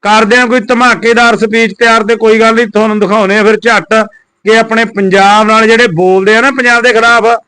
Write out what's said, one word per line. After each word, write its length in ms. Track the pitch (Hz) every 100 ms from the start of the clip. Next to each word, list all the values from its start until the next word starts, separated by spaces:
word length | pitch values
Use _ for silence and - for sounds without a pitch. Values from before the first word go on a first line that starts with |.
ਕਰਦੇ 340 | 202 214 220 247
ਹਾਂ 100 | 247
ਕੋਈ 140 | 254
ਧਮਾਕੇਦਾਰ 720 | 214 240 247 214 214 233 233 214
ਸਪੀਚ 360 | 220 220 226 -
ਤਿਆਰ 260 | 233 226
ਤੇ 120 | 214 226
ਕੋਈ 240 | 220 220
ਗੱਲ 140 | 226
ਨਹੀਂ, 120 | 226 240
ਤੁਹਾਨੂੰ 320 | 208 220 214
ਦਿਖਾਉਂਦੇ 380 | 196 208 190 208
ਆ 40 |
ਫਿਰ 140 | 208 220
ਝੱਟ 360 | 226 214 165
ਕਿ 640 | 220 214 _ _ _ 196 226
ਆਪਣੇ 260 | 226 226 226
ਪੰਜਾਬ 600 | 208 196 190 196 214 214
ਨਾਲ 200 | 220 220
ਜਿਹੜੇ 200 | 226 233
ਬੋਲਦੇ 420 | 165 185 185 190 220
ਆ 40 |
ਨਾ 100 | 254
ਪੰਜਾਬ 320 | 262 247 240
ਦੇ 100 | 240
ਖਿਲਾਫ 320 | 226 233 233 220 233